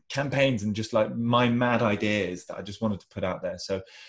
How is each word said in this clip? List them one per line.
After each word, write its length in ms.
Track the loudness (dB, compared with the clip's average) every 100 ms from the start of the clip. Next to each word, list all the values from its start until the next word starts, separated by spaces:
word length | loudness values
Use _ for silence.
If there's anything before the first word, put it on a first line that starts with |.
| -4
campaigns 540 | -6 -2 2 2 2
and 120 | -2 -2
just, 180 | 0
like, 220 | 2 0 0
my 320 | 2 4 4
mad 360 | 4 2 2
ideas 600 | 2 2 2 0 -2 -6 -10
that 100 | -12
I 60 |
just 180 | -10 -4
wanted 200 | -2 -2
to 60 | -8
put 100 | -4
out 200 | -4 -2
there. 160 | -6 -6
So 220 | -6 -6 -8 -20